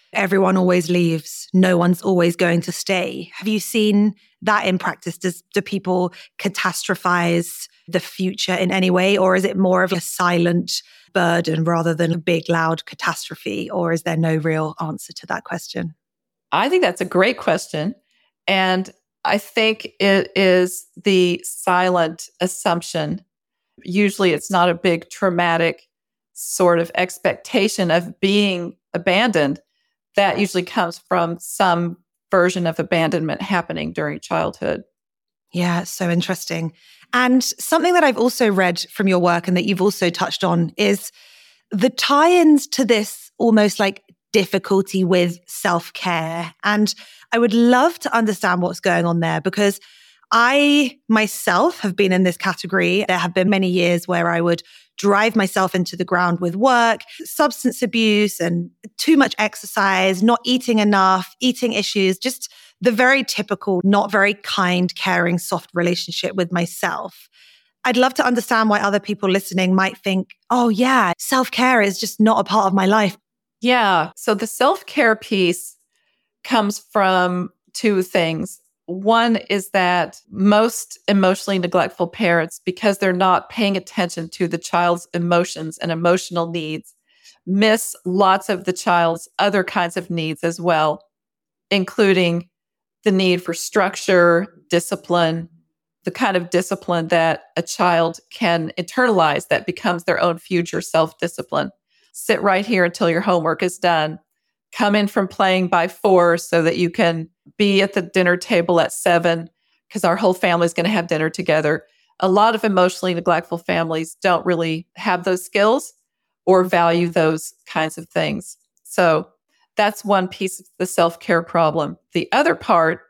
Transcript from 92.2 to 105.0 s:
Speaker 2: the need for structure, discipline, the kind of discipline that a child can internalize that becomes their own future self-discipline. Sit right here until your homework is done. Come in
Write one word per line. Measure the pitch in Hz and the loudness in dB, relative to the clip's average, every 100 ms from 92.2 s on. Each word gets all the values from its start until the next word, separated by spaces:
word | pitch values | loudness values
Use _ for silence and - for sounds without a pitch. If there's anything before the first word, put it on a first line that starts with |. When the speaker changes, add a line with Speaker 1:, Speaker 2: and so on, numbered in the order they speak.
| 175 170 - _ _ _ _ _ | 2 -2 -8 _ _ _ _ _
Speaker 2:
the | 214 | 0
need | 190 185 180 | 2 2 0
for | 180 | -2
structure, | 165 - 214 196 - - 180 170 170 202 _ - | -8 -4 0 0 -2 2 4 6 4 0 _ -4
discipline, | 170 - 196 - 175 165 165 165 _ _ _ _ _ | -2 -2 -6 -2 0 0 -2 -8 _ _ _ _ _
the | - | -10
kind | - 233 185 | -4 -2 -2
of | 170 | 0
discipline | 180 185 185 - 175 160 | -2 -2 -6 -4 -4 0
that | 170 165 156 - - | 2 2 -2 -6 -8
a | |
child | 170 - 180 170 165 165 _ | -6 0 2 2 0 -4 _
can | - 208 170 160 - | -4 0 0 -2 -8
internalize | 175 - 254 190 156 143 - | -8 -2 0 2 2 0 -2
that | 147 - | -2 -2
becomes | 175 202 175 | -4 -4 -2
their | - - | -2 0
own | 175 170 | 0 -2
future | - 175 170 170 | -4 -4 -2 -6
self-discipline. | - 165 160 - 170 - - 147 143 - _ _ _ | -2 0 0 -2 -8 -8 -6 -4 -4 -10 _ _ _
Sit | - - 190 | -8 -2 0
right | 196 190 208 | 2 0 2
here | 196 175 | 2 0
until | - 170 | 0 0
your | 165 | 0
homework | 208 180 160 156 | 0 0 0 -2
is | 185 - | -4 0
done. | 175 165 156 156 _ _ _ _ _ | 0 2 0 -6 _ _ _ _ _
Come | - 208 | -2 2
in | 208 | 2